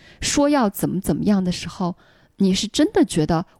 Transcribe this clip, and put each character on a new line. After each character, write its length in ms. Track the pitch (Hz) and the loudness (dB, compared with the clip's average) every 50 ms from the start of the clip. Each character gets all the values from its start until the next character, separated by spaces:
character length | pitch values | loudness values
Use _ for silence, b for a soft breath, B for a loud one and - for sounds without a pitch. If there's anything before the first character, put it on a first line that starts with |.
| B B B B | B B B B
说 300 | - - - 294 285 285 | -6 -2 0 2 2 4
要 200 | 294 285 240 202 | 4 2 2 0
怎 200 | - - - 143 | 0 -2 -4 -2
么 100 | - 175 | -2 -4
怎 160 | - - 156 | -2 -2 -2
么 80 | - - | 0 2
样 180 | 185 214 196 | 2 2 2
的 80 | 185 180 | 0 -2
时 200 | 175 - - 165 | -4 -4 -8 -10
候， 260 | - - 190 170 175 b b b b b b b b | -8 -6 -6 -6 -6 b b b b b b b b
你 180 | - 196 190 190 | 0 0 0 2
是 140 | 190 - 202 | 0 -2 -4
真 240 | - - 294 392 | 0 0 0 2
的 140 | - 403 302 | 2 2 2
觉 200 | - - 170 151 | 2 2 0 0
得 200 | 151 175 160 175 b b b | 0 0 -2 -2 b b b